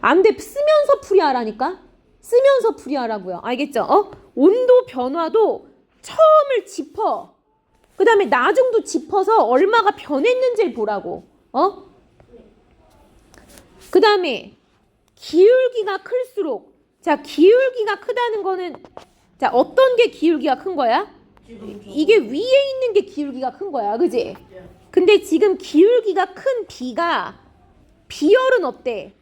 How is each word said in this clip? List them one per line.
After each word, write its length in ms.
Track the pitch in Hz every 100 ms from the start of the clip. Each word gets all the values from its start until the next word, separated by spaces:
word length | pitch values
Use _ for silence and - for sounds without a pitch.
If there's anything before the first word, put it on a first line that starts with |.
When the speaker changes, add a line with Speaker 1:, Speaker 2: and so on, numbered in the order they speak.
Speaker 1:
안 220 | 214 320
돼, 120 | 403 -
쓰면서 640 | - 554 587 622 571 539
풀이하라니까? 760 | - 381 311 247 220 214 269 381 _ _ _ _
쓰면서 540 | - 480 539 539 453 294
풀이하라고요. 640 | - 277 240 214 185 175
알겠죠? 400 | - 247 294 262
어? 280 | - 311 415 - _
온도 520 | - 285 453 508 508 494
변화도 800 | 262 254 302 320 440 415 - - _ _ _
처음을 640 | - - 622 622 571 494 -
짚어. 720 | - 285 - 415 214 - _ _ _ _ _ _ _
그 80 | 381
다음에 200 | 427 339
나중도 580 | 247 269 392 508 453
짚어서 600 | - 320 311 392 381 370 233
얼마가 460 | 254 392 453 392
변했는지를 840 | - - 294 320 508 508 440 381
보라고. 540 | 233 214 208 175 165 - _ _
어? 320 | 247 359 403 - _ _ _ _ - 110 _ _ _ _ _ _ _ _ - _ - _ _ -
그 80 | 359
다음에 560 | 427 415 349 220 - _ _ _ _ _ _ _
기울기가 800 | - 311 392 508 508 480 381 381
클수록, 760 | - 494 494 - 330 220 _ _ _ _
자, 200 | - 285
기울기가 760 | - - 349 480 523 508 427 403
크다는 420 | - 494 480 440
거는, 340 | 381 381 359 262 - - - _ _ _
자, 120 | 240
어떤 440 | 240 - - 523 494
게 100 | 466
기울기가 480 | - 311 311 277 262
큰 160 | 392 359
거야? 320 | 247 247 415 _ _ _ _
Speaker 2:
지금 340 | 233 214 208
저 60 | -
Speaker 1:
이게 260 | 196 311 440
위에 120 | 233 269 480 523 554
있는 200 | 523 508
게 80 | 403
기울기가 500 | - - 285 254 254
큰 200 | 240 392
거야, 260 | 285 208 226
그지? 380 | 349 202 - - -
Speaker 2:
예. 100 | - - _ _
Speaker 1:
근데 320 | - 359 415
지금 360 | 392 320 415 370
기울기가 760 | - 294 392 494 453 349 381
큰 320 | 381 - 494 381
B가 720 | - 254 233 339 277 180 - _ _ _ _ _ _ _
B열은 580 | - 294 466 523 508 311
어때? 480 | - - 220 156 _